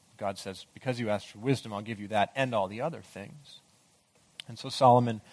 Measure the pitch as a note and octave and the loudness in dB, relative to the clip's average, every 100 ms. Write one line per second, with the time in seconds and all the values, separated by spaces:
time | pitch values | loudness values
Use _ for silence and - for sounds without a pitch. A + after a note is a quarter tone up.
0 | _ - G2+ G2 G2 F#2+ - - C3+ A#2+ | _ -8 -6 -6 -8 -12 -14 -10 -6 -2
1 | A2 G#2 - G#2 B2 C3 A2+ G#2 G#2 G#2 | 0 -2 -4 -6 -2 -2 -2 -8 -8 -10
2 | G2+ G#2+ G2+ C3 C3 A2+ F#2+ G#2+ D#3 B2 | -2 0 2 0 0 0 -2 -4 -6 -8
3 | - F#2 G2+ D3+ C3+ - _ _ _ _ | -14 -14 -16 -18 -20 -20 _ _ _ _
4 | _ _ _ - - A2+ C3 - B2+ B2 | _ _ _ -20 -16 -14 -8 6 8 8
5 | A#2+ G#2+ - | 6 -2 -8